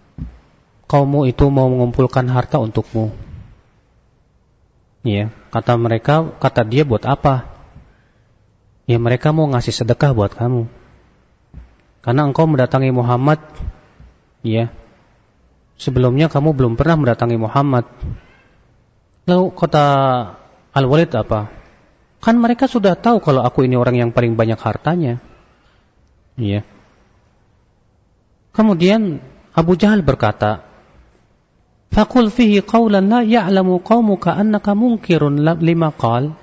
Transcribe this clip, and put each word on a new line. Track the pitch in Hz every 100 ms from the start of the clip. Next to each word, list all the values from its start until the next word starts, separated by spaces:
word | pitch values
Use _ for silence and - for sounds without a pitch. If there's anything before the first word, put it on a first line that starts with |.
| _ - - - _ _ _ _ -
kaummu | 143 139 143 131
itu | - 139
mau | 139 131
mengumpulkan | 127 120 120 127 131 123
harta | 123 - 151
untukmu." | 110 110 - 113 110 - - - - - _ _ _ _ _ _ _ _ _ _ _ _ _ _
Ya, | 120 101 110 - -
kata | 113 - 120
mereka, | 117 113 - 156 160 -
kata | 135 -
dia, | 110 131 147
"Buat | 107 120
apa?" | 139 143 131 - - - - - _ _ _ _ _ _ _ _ _ -
"Ya, | 117
mereka | 117 123 151 160
mau | 151
ngasih | 123 117 -
sedekah | 117 120 143 117
buat | 101
kamu. | - 120 123 117 - _ _ _ _ _ _ _ - - _ _ _
Karena | 123 131
engkau | 143 135 160
mendatangi | 139 123 135 131 123
Muhammad, | 120 123 139 156 - - - - _ _ - _ _ _
ya, | 113 113 117 - - _ _ _ _ _ _ _ _ -
sebelumnya | - 127 127 131 160
kamu | 147 151 135
belum | 123 117
pernah | 147 160
mendatangi | 131 113 120 113
Muhammad." | 110 139 143 123 - - - - - _ _ _ _ _ _ _ _ _ -
Lalu | 180 185 -
kata | 160 151 143 139 135 127 101 - - _ _
Al-Walid | 139 127 151 170 110
apa? | - 107 104 - - _ _ _ _ -
"Kan | 226 240
mereka | 233 233 269
sudah | 233 190 170
tahu | 233 220
kalau | - 131
aku | 120 - 131
ini | 123
orang | 123 123
yang | 117 120
paling | 117 113
banyak | 113 110
hartanya." | 113 104 147 175 135 120 - - _ _ _ _ _ _ _ _ _ -
Iya. | 104 104 - - _ _ _ _ _ _ _ _ _ _ _ _ _ _ _ _ _
Kemudian | - 220 170 180 220 202 139 - - _ -
Abu | 165 180
Jahal | 208 214
berkata, | 139 127 107 - 104 110 - - _ _ _ _ _ _ _ _ _ _ -
"Faqul | 202 214 254 214 220
fihi | 226 202
qawlan | - 233 226 202 196
la | 247
ya'lamu | 220 233 185 190 185 180
qaumuka | 180 233 214 190 175 160
annaka | 214 208 202 202
munkirun | 247 226 - 160 147 143
la-, | 156 165
lima | 165 170 160 -
qal | 117 120 147 156